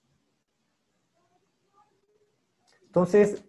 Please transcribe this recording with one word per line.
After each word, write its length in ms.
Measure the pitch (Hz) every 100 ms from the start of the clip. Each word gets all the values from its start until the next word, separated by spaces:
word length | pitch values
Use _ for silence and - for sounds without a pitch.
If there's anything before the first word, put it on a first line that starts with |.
| _ _ _ _ _ _ _ _ _ _ _ 349 349 359 392 _ 392 403 415 392 403 415 _ _ _ _ _ _ _
Entonces, 560 | 175 180 208 208 -